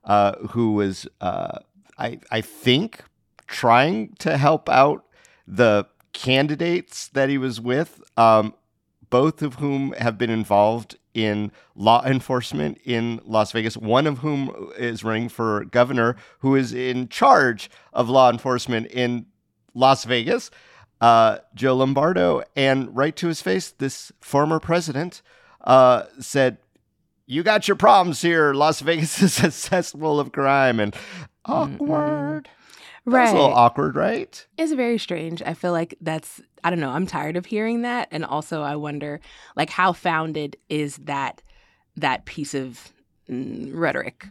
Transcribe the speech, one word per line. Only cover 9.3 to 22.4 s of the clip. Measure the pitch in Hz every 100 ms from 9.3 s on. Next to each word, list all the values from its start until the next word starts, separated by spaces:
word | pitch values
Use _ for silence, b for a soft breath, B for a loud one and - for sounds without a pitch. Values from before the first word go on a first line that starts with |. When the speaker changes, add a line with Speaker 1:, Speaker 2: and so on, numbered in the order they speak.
| -
Speaker 1:
of | 151 123
whom | 143 139 135
have | - 117 107
been | 120
involved | 113 107 101 104 117 107 - _ 113
in | 107 104 104 b b -
law | 104 117 131
enforcement | 135 - 127 113 147 151 - 135
in | 117 117 113 -
Las | 110 107
Vegas, | 117 110 110
one | 110 120 156
of | 131
whom | 151 143 131 - - -
is | 120 113
running | 113 110 117
for | - 113 104 98
governor, | 120 123 131 117 123 b b
who | 135 135
is | 123
in | 120 127 127 123
charge | - 262 233 131 110 - b b
of | - 120
law | 131 127
enforcement | 117 131 123 - 117 117
in | 123 123 120 - _ _ _ _
Las | 120 131 135 113
Vegas, | 123 120 233 - b b b b _
uh, | 117 113 110 107 _ 104
Joe | 131
Lombardo. | 131 135 135 156 180 180 143